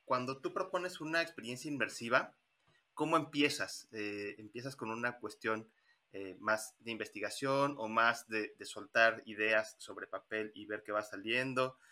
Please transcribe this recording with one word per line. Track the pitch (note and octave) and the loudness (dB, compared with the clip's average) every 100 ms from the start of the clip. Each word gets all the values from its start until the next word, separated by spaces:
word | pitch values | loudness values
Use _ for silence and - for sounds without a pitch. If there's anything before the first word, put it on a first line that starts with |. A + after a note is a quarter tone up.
cuando | - B2+ B2 C#3 | 0 0 0 -4
tú | F3 | -2
propones | - - F3+ F3+ F3+ | -2 0 -2 -2 -6
una | D#3 E3 | -2 0
experiencia | E3 - A#2 B2+ D#3 | 0 -4 -8 -6 -4
inmersiva, | C#3+ G#2+ - A#2 B2+ G#3 - _ _ _ _ _ | 0 -2 -2 2 4 2 -6 _ _ _ _ _
¿cómo | - D3+ E3 | -2 4 4
empiezas? | D#3 D3 C#3+ - F#2+ - - | 2 2 2 2 -4 -6 -10
Eh, | A2 G#2 G#2 G2+ - | -6 -6 -4 -6 -8
¿empiezas | G#2+ A#2+ C3 C3 | -12 -10 -10 -6
con | A2+ | -6
una | A2+ A#2+ A#2+ | -2 -2 -4
cuestión, | G#2 - A2+ A2 A2+ _ _ _ _ | -10 -4 0 0 -4 _ _ _ _
eh, | G2 G2 F#2 | -10 -10 -4
más | G#2+ G#2+ - - | 0 0 0 -10
de | A2+ | -8
investigación | A2 G#2+ G#2 G2+ - C3+ C3+ C#3+ C#3+ | -6 -6 -6 -6 -2 0 2 2 0
o | A2 | 0
más | A2+ A#2 A#2 - | 6 6 4 0
de, | A2 G#2+ - | -2 -2 -6
de | G2 | -12
soltar | G#2+ G2+ A#2 A2+ A2 A2 | -12 -2 6 6 4 -4
ideas | G#2 G#2+ A2 G#2+ - | -2 4 4 2 -6
sobre | - G2+ F#2+ | -14 -10 -8
papel | G2 - G#2+ A2 | -8 -6 -4 -4
y | G#2+ G2+ | -8 -8
ver | G#2 | -8
qué | - | -2
va | G#2 | -4
saliendo? | G#2 G2 G#2+ B2 C3 C3 C3 - - | -2 -6 0 0 2 2 0 -2 -20